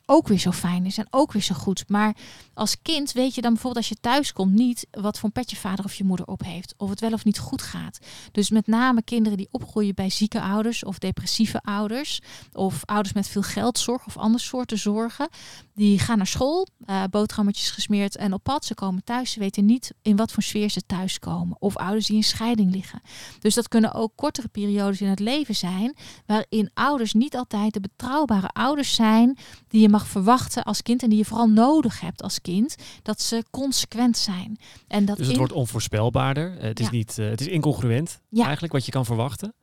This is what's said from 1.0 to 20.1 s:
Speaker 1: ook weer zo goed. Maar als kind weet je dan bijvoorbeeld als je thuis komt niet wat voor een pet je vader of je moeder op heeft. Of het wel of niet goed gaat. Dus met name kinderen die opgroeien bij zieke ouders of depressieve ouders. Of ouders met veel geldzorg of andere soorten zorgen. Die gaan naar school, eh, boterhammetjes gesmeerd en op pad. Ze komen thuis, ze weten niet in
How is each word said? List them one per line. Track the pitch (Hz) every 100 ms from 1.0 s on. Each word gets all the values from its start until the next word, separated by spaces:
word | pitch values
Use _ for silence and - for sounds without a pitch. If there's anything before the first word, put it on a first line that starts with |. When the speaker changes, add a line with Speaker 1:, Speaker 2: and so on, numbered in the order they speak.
| -
Speaker 1:
ook | - 202
weer | 208
zo | -
goed. | 170 190 185 -
Maar | 202 214 214 - - -
als | - 214 -
kind | - 311 285
weet | 247 262
je | 247
dan | 233
bijvoorbeeld | 226 254 240
als | 220
je | 214
thuis | 240 269 277
komt | - 294
niet | 202 254 240 -
wat | 220 202 -
voor | 214
een | 254
pet | 247
je | 196
vader | 196 196
of | 196
je | -
moeder | 196 180 -
op | 196
heeft. | 185 170 - -
Of | 196
het | 202
wel | 226
of | 220
niet | 208 208
goed | - 269
gaat. | - 175 160 - - - -
Dus | - 196
met | 220 208
name | 226 262 233
kinderen | - 240 220 202
die | 196
opgroeien | 254 - 214 202
bij | 190 190
zieke | - 214 226
ouders | 190 208 220 226
of | - 175
depressieve | 190 190 - - 220 226
ouders. | - 202 214 240 302 - - - -
Of | - 190 156
ouders | - 208 202
met | 208 196
veel | 202
geldzorg | 196 202 226 - - 240 -
of | -
andere | 220 233
soorten | - 254 240 214
zorgen. | 208 208 226 - 302 - - - -
Die | - 208 202
gaan | - 220
naar | 190
school, | - 262 349 381 -
eh, | - 196 190
boterhammetjes | 208 214 - 202 - -
gesmeerd | - - 202 202 -
en | 208
op | 190
pad. | - 294
Ze | -
komen | 202 196 185
thuis, | - 240 247
ze | 220
weten | 196 208
niet | 202 247 - -
in | 220